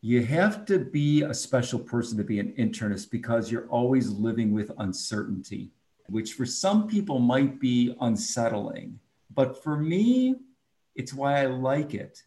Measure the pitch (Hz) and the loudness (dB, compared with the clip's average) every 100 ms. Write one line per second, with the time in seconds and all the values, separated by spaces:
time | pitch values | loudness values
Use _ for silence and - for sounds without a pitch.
0 | 113 123 117 156 202 208 - 190 - 151 | 4 2 4 2 2 0 0 0 2 0
1 | 147 151 147 117 - 127 120 117 - 120 | 4 4 2 -4 0 0 0 -4 -2 -2
2 | 117 110 101 104 98 - 110 - 107 98 | -2 -4 -2 -2 -2 0 -2 0 -4 -4
3 | - 117 - 117 104 113 - 120 123 131 | -6 -8 0 0 0 -4 -2 0 2 2
4 | 104 101 110 110 107 107 104 - 101 92 | 2 -2 -2 0 2 0 -2 -6 -6 -4
5 | - 107 - 95 - 101 98 _ _ _ | -6 -6 -4 -6 -8 -12 -12 _ _ _
6 | - 104 110 - 123 - 190 208 214 208 | -6 -6 -6 -6 -6 0 2 2 2 -2
7 | - 135 120 127 139 - 127 123 123 120 | 0 2 4 4 2 0 2 4 2 2
8 | 123 107 - - 117 107 104 - - - | 0 0 -2 -2 0 -2 -6 -8 -12 -16
9 | _ _ _ - 131 127 156 151 151 175 | _ _ _ 0 0 0 -4 -2 0 2
10 | 220 254 254 262 - _ _ _ _ - | 4 4 4 0 -6 _ _ _ _ -10
11 | 127 135 139 143 135 127 131 139 147 107 | -10 -2 0 2 2 0 0 0 -2 -6
12 | 101 - | -10 -16